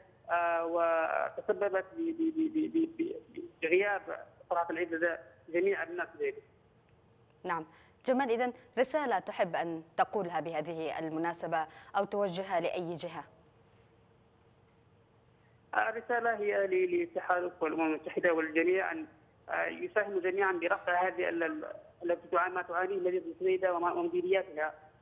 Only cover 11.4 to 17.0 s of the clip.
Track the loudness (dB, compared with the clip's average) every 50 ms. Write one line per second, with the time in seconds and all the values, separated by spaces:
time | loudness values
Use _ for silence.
11.4 | -4 -2 0 -2 -2 -4 -8 -16 -18 -4 -2 -2 -2 0 0 0 0 0 -2 -4
12.4 | -4 -2 0 0 0 0 -2 -2 -4 -4 -6 -8 -8 -10 -10 -12 -14 -16 -20 -20
13.4 | -20 -20 _ -20 -20 -20 -20 -20 -20 _ _ -20 _ _ -20 _ _ _ _ _
14.4 | _ _ _ _ _ _ _ _ _ _ _ _ _ _ _ _ _ _ _ _
15.4 | _ _ _ _ _ _ 0 0 0 0 -2 -4 -4 -2 -2 0 0 0 0 0
16.4 | -2 0 0 0 0 2 2 2 2 2 2 0